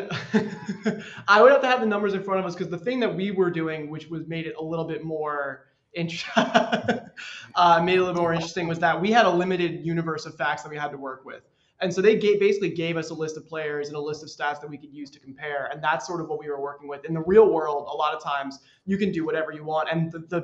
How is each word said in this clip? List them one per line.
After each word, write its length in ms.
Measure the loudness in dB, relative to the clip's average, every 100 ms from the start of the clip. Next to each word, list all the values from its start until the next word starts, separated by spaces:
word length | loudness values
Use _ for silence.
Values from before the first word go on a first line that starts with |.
| -2
<laughs> 1160 | -8 -2 0 0 -6 -10 -6 -4 -4 -8 -6 4
I 140 | 8
would 100 | 8
have 100 | 8
to 60 | 4
have 140 | 2
the 40 | 2
numbers 280 | 0 0
in 100 | -2
front 160 | -2 -2
of 60 | -2
us, 100 | -6
'cause 140 | -6
the 80 | -6
thing 220 | -4 -2
that 120 | 0
we 180 | -2 -2
were 200 | 2 2
doing, 380 | 2 -2 -4 -8
which 180 | -10 -10
was 160 | -10 -6
made 200 | -6 -6
it 80 | -8
a 60 |
little 220 | -6 -4 -4
bit 180 | -6
more 640 | -4 -4 -2 -4 -4 -8 _ _ _
int-, 320 | -6 -6 -6 -4
<laughs> 60 | 0
uh, 1400 | 2 0 -2 -4 -2 -4 -6 -16 -16 -16 -6 4 6 6
made 120 | 4 2
it 60 |
a 20 | 2
little 160 | 2
more 120 | 0
interesting, 340 | 0 -4 -4 -4
was 120 | 0
that 200 | 0 2
we 120 | 4
had 140 | 6 6
a 40 |
limited 560 | 4 2 0 0 -2 -4
universe 400 | -2 -2 -6 -8
of 100 | -4
facts 280 | -4 -4
that 60 | -6
we 80 | -8
had 140 | -8
to 60 | -8
work 280 | -10 -12 -14
with. 180 | -18 _ _ _ -4
And 120 | -2
so 80 | 4
they 140 | 6 6
ga-, 220 | 6 6
basically 300 | 4 4 0
gave 260 | -2 -2 -2
us 140 | -4
a 40 |
list 220 | -6 -6 -8
of 100 | -10
players 440 | -8 -6 -6 -6
and 80 | -6
a 20 |
list 240 | -6 -8
of 60 | -10
stats 320 | -6 -6 -6
that 80 | -10
we 80 | -16
could 160 | -16
use 160 | -16 -16
to 80 | -16
compare. 480 | -20 -12 -6 -6 -6
And 100 | -4
that's 240 | 0 0 -2
sort 140 | -6
of 80 | -4
what 100 | -6
we 80 | -6
were 120 | -6
working 260 | -6 -8 -10
with. 160 | -10
In 100 | -4
the 60 | -2
real 300 | 6 10 10
world, 380 | 8 0 -2 -4
a 40 | -2
lot 180 | 0
of 100 | -2
times 360 | -4 -6 -6 -12 _ _ -4
you 120 | 0
can 140 | 0
do 140 | 0 -2
whatever 260 | -2 -2
you 140 | -6 -4
want. 240 | -2 0
And 180 | 0 -2
the, 100 | -4
the 220 | -6 -4